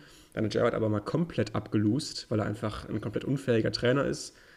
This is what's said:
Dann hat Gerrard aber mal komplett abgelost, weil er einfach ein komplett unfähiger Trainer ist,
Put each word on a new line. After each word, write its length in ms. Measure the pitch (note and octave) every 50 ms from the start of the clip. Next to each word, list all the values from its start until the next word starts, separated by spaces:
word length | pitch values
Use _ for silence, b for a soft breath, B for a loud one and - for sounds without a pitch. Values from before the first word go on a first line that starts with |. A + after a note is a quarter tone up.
| B B B B B B
Dann 120 | B - A2
hat 80 | G#2
Gerrard 220 | G#2+ A2+ A2+ A#2 -
aber 140 | - A2 G#2+
mal 120 | G#2+ G#2
komplett 560 | G2+ - - D3+ E3+ E3 - - G#2+ - -
abgelost, 720 | A2 - - - G#2+ G#2 G#2 A2+ C#3+ - - - - - -
weil 100 | - G#2+
er 80 | G#2
einfach 420 | G#2+ G#2 - - G#2+ G#2 - - -
ein 120 | - A2
komplett 240 | - A#2 A2 - -
unfähiger 480 | - C3+ C#3+ - - C#3+ - A2+ -
Trainer 320 | A2+ - - A#2+ B2+ C#3+ B2+
ist, 320 | B2 C#3 - - - b b b b b